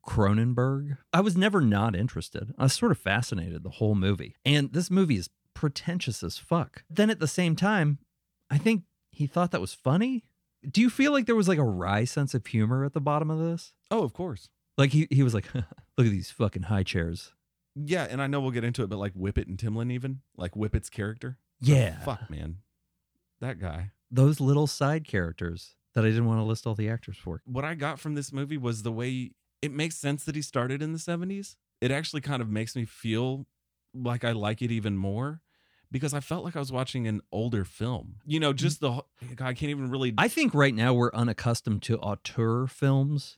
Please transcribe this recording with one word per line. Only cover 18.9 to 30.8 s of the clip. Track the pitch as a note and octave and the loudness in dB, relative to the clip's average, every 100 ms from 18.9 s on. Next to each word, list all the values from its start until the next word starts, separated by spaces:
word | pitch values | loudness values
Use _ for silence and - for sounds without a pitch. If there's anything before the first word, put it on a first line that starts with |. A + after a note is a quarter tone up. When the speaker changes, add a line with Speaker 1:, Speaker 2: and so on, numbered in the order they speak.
| G2+ | -4
Speaker 2:
like, | G2+ | -4
Whippet | F#2 G2 A#2 - | -4 -2 -2 -4
and | F#2+ | -6
Timlin | A2+ A2 A#2+ | -4 -4 -4
even, | B2 C3+ C3+ _ - | -4 -6 -10 _ -10
like, | F2 | -8
Whippet's | G#2+ G#2+ A2 - | -4 -2 -2 -4
character. | - G#2 A2+ B2 C3 _ _ | -8 -8 -6 -12 -12 _ _
The | B2+ | 4
Speaker 1:
Yeah. | C#3 G#2 E2 | 4 4 -4
Speaker 2:
fuck, | - G#2+ - | -8 -8 -10
man. | D#2 D#2 F2+ _ _ _ _ _ _ _ _ | -10 -8 -12 _ _ _ _ _ _ _ _
That | B2 F2 | -10 -8
guy. | F2+ D#2+ F#2+ _ _ | -8 -8 -10 _ _
Speaker 1:
Those | B2 C3+ D3 | 6 6 6
little | C3+ C#3+ D3 | 4 4 2
side | - C#3+ D#3+ | 0 0 0
characters | D3+ G2+ E2+ E2 F2 E2+ - _ _ | 0 0 0 -4 -6 -6 -14 _ _
that | - | 2
I | A2 | 4
didn't | A2+ A#2 | 4 2
wanna | A2+ | 2
list | A2 A2 | 0 -2
all | A#2 | -4
the | A2 G#2+ | -4 -4
actors | A2+ - G2 | -4 -8 -12
for. | F2+ E2 | -10 -10
Speaker 2:
What | - B2+ | -8 -6
I | D3 | -6
got | E3 C#3+ C#3+ | -6 -6 -6
from | D#3 | -6
this | D3 C#3 | -6 -4
movie | C#3 C#3+ D3+ | -6 -6 -4
was | A#2+ A2+ | -2 -2
the | A2 | -4
way, | A2+ B2 B2+ B2+ _ _ _ | -4 -4 -4 -8 _ _ _
it | D3 | -6
makes | C#3 D#3+ - | -4 -4 -4
sense | C#3+ C#3+ | -4 -4
that | - | -4
he | D3 | -6
started | C#3+ C3+ B2 C#3 | -4 -2 -2 -2